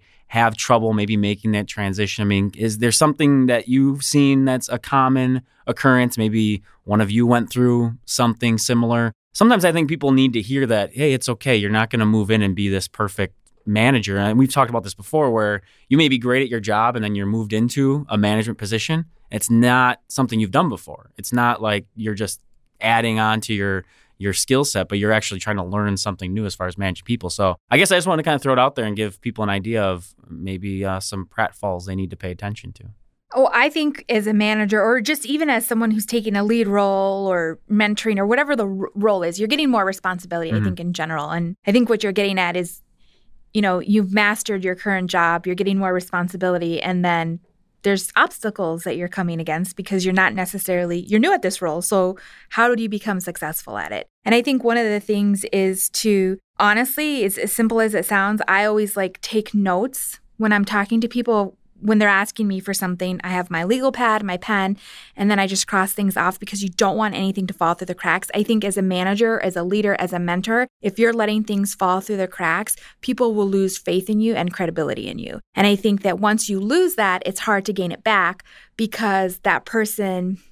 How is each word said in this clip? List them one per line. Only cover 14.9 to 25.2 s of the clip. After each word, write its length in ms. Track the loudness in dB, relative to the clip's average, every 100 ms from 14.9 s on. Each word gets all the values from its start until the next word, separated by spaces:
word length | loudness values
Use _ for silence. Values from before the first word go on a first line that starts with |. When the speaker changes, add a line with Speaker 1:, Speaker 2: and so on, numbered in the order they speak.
Speaker 1:
before 380 | -14 -4 0 2
where 300 | 2 0 -2 -6 _ 0
you 100 | 4
may 120 | 4
be 100 | 2
great 240 | 0 0
at 60 | 0
your 100 | -4
job 360 | -2 0 0 0
and 80 |
then 120 | -4 -2
you're 100 | -2
moved 280 | -2 -2
into 520 | 0 0 2 0 0 -2
a 100 | 0
management 400 | 2 2 -2 -6
position. 460 | -4 -4 -2 -4 -4 _ -10
It's 180 | -6 2
not 500 | 4 6 4 2 0 -6
something 300 | -4 -2 0
you've 120 | 0
done 180 | 0 0
before. 400 | -4 -10 -20 -20 -16
It's 160 | -4
not 260 | 0 2 2
like 240 | 0 -2 -4 -8
you're 200 | -6 -4
just 240 | -6 -8 _ _ _ -4
adding 380 | 0 2 2 0
on 220 | 0 0
to 120 | -2
your, 320 | -4 -2 -4 -8 _ _ -8
your 160 | -4
skill 320 | -2 2 2 2
set, 240 | -2 -2
but 80 | 0
you're 140 | 2
actually 280 | 2